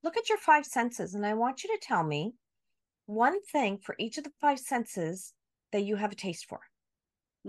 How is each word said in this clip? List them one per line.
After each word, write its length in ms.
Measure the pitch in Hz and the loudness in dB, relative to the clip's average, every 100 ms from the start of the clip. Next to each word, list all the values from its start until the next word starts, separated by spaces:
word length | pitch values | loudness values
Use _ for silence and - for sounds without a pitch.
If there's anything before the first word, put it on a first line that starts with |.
look 140 | 330 392 | -2 -2
at 120 | 466 | 0
your 100 | 440 | 2
five 280 | - 302 285 | 6 6 6
senses, 480 | - 240 233 196 | 0 0 -2 -6
and 120 | 196 208 | -2 0
I 80 | |
want 300 | 220 233 262 | 2 0 -2
you 60 | 381 | -4
to 80 | 427 | -4
tell 220 | - 214 | 0 0
me 320 | 160 147 185 247 _ _ _ _ _ _ - | 2 0 -2 -6 _ _ _ _ _ _ -8
one 360 | 214 247 381 | 2 4 2
thing 360 | 392 302 285 202 | -2 0 0 -2
for 180 | - - | -8 -6
each 200 | 226 262 | -6 -6
of 60 | |
the 80 | 294 _ | -10 _
five 200 | 294 277 | 2 2
senses 760 | - 254 226 - 160 185 - _ _ _ _ | -2 -4 -4 -4 -4 -4 -12 _ _ _ _
that 100 | 208 | -2
you 120 | 202 208 | 0 0
have 160 | 208 | -2
a 40 | 208 | -4
taste 300 | 190 160 - | -8 -8 -10
for." 160 | - - _ _ _ _ _ _ _ | -14 -16 _ _ _ _ _ _ _